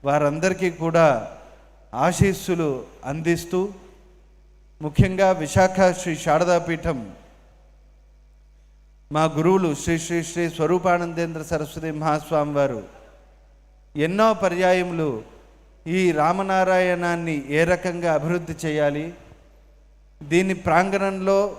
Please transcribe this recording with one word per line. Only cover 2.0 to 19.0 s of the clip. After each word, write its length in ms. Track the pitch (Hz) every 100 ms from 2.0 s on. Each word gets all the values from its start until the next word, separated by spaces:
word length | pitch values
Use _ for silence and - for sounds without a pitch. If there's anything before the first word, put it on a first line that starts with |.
| 156 180 202 185 - 170 156 127 107 - 127
అందిస్తూ, 500 | 151 165 170 170 180 202 196 - - - _ _ _ _ _ _ _
ముఖ్యంగా 440 | 151 147 190 185 190 185
విశాఖ 340 | 151 196 185 185 185 175
శ్రీ 120 | 180 151
శారదాపీఠం 760 | 165 156 175 175 165 165 170 139 104 - - _ _ _ _ _ _ _ _ _ _ _ _ _ _ _ _ _ _
మా 80 | 151 160 151
గురువులు 340 | 165 190 175 143
శ్రీ 120 | - 165 165
శ్రీ 120 | 170 165
శ్రీ 140 | 175 170 -
స్వరూపానందేంద్ర 840 | 156 180 180 175 170 165 170 160 156
సరస్వతి 400 | 160 151 - 160 151
మహాస్వామి 520 | 156 151 151 160 147 143
వారు 240 | 139 117 - - - - - _ _ _ _ _ _ 147 156
ఎన్నో 200 | 196 220 214
పర్యాయములు 680 | 190 175 185 185 180 170 156 113 - - - _ _ _ -
ఈ 160 | 180 185 151
రామనారాయణాన్ని 1160 | 151 185 190 190 185 185 185 180 175 170 165 151 139 147
ఏ 40 | 165
రకంగా 380 | 180 185 175 170 156
అభివృద్ధి 380 | 156 175 165 160
చేయాలి, 420 | 160 151 147 147